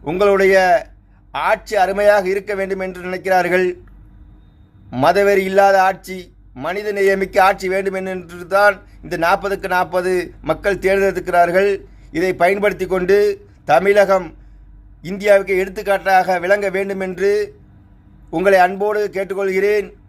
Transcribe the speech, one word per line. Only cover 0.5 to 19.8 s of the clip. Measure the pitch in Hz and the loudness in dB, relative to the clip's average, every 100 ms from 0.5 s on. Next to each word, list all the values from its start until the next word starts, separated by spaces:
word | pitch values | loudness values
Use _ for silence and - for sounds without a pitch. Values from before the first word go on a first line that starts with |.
| 190 185 165 - - _ _ _ 139 165 | 4 4 2 -2 -20 _ _ _ -6 -2
ஆட்சி | 214 - 208 185 | -2 -2 0 0
அருமையாக | 196 208 202 185 | 2 4 4 2
இருக்க | 196 196 196 | -4 -4 -6
வேண்டும் | 190 190 185 | -4 -6 -6
என்று | 180 180 | -8 -10
நினைக்கிறார்கள். | 185 190 185 175 185 185 180 - - - - - - _ _ _ _ - 120 147 | -8 0 0 2 0 0 -4 -16 -20 -20 -20 -20 -20 _ _ _ _ -12 0 2
மதவெறி | 185 202 196 190 | 4 2 2 2
இல்லாத | 196 196 196 185 | 4 4 4 2
ஆட்சி, | 190 - 185 175 _ - 123 143 | -2 -12 -16 -16 _ -20 -12 -8
மனித | 196 214 202 | -6 -6 0
நேயமிக்க | 196 196 190 180 190 | 0 0 -2 2 2
ஆட்சி | 196 190 190 | 2 -4 -4
வேண்டும் | 196 190 | -4 -6
என்று | 185 185 165 175 175 196 | -8 -10 -12 -16 -4 2
தான் | 208 190 - - 151 | 2 2 -14 -20 -10
இந்த | 165 165 | -4 0
நாற்பதுக்கு | 196 196 196 190 180 | 0 -2 -6 -4 -2
நாற்பது | 170 180 180 185 165 - 143 | -2 -2 -2 -4 -6 -12 -6
மக்கள் | 160 202 190 185 | -4 -2 -2 0
தேர்ந்தெடுக்கிறார்கள். | 196 196 180 170 175 175 180 202 196 - - - 160 | 0 0 -2 -2 2 2 2 0 -2 -10 -20 -10 -4
இதை | 185 180 175 | -4 0 0
பயன்படுத்தி | 196 202 175 180 | 2 -2 -2 -4
கொண்டு | 185 180 202 208 196 - - - | -4 2 2 2 -2 -14 -18 0
தமிழகம் | 156 190 208 196 196 170 - - - - - - - 160 | 2 4 2 4 2 -2 -16 -20 -20 -20 -20 -20 -16 -12
இந்தியாவுக்கு | 196 208 196 190 185 | -4 2 2 2 -2
எடுத்துக்காட்டாக | 196 190 202 196 190 185 180 180 | -2 -6 -2 -2 2 2 2 -2
விளங்க | 175 208 202 185 | 0 0 0 -4
வேண்டும் | 196 190 190 | -4 -6 -6
என்று | 180 196 208 202 - - - - - _ - - 165 | -2 0 0 -4 -12 -20 -20 -20 -20 _ -20 -8 -2
உங்களை | 190 190 180 | 2 4 4
அன்போடு | 190 208 214 208 175 | 2 -4 -2 -4 -6
கேட்டுக்கொள்கிறேன். | 196 185 196 190 202 208 | -8 -6 -4 0 0 0